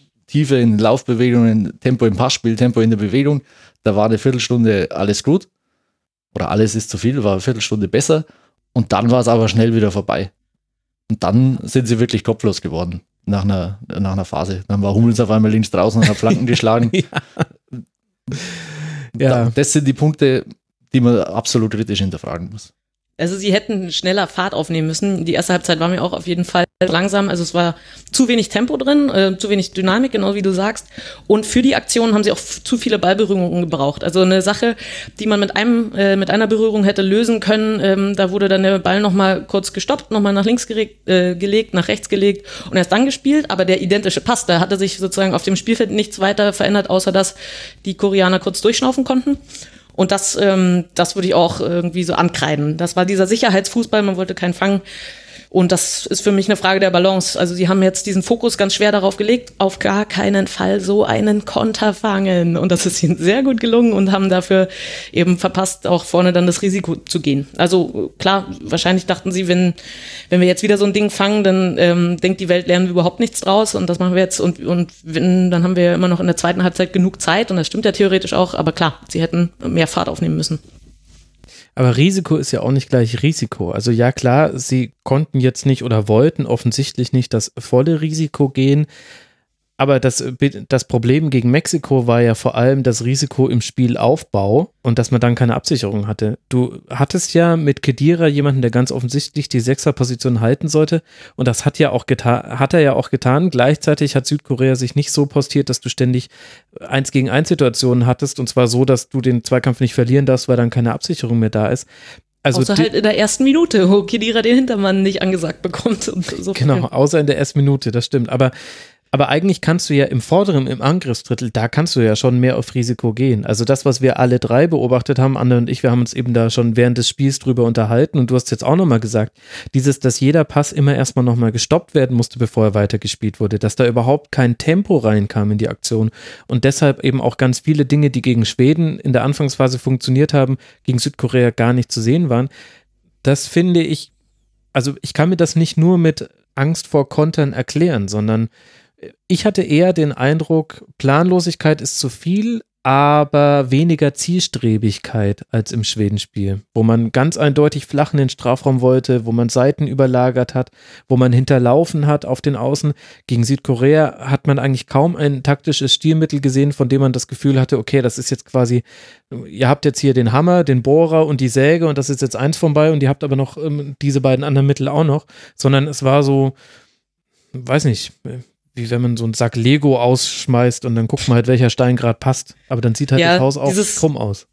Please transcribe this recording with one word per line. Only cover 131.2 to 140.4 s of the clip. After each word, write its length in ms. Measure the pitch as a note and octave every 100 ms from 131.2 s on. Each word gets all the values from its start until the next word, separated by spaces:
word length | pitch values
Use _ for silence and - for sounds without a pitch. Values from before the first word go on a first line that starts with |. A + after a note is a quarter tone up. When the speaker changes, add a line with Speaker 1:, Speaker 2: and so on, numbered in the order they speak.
Speaker 2:
nochmal 300 | B2 A#2+ A2+
gestoppt 420 | A2+ - E3 - D3+
werden 220 | B2+ B2
musste, 220 | A#2 B2
bevor 260 | A#2 - G#2+
er 80 |
weitergespielt 640 | G#2 G#2 G#2+ G#2 - G#2+ -
wurde, 180 | G#2 G#2+
dass 200 | G#2+ -
da 100 | B2
überhaupt 460 | A#2 A#2+ D3 -
kein 240 | - B2 A#2
Tempo 400 | - F3 G3+ D#3+
reinkam 540 | A2 G#2+ G2+ A2 G#2
in 80 | G#2
die 100 | A2
Aktion 400 | - - A2+ A2 - - - -
und 180 | B2+ C3
deshalb 360 | C#3 D3 C3+ C3+
eben 160 | C3
auch 160 | A#2+ -
ganz 220 | C3 B2+
viele 260 | - D3+ C3+
Dinge, 240 | D3 D3
die 120 | B2+
gegen 200 | B2+ A#2
Schweden 560 | G#2+ - B2+ D#3+ D#3+ -
in 140 | C#3+
der 100 | B2
Anfangsphase 560 | C3 C#3+ C#3+ - C3 B2+
funktioniert 540 | - C3 - C3 D3+
haben, 240 | C#3+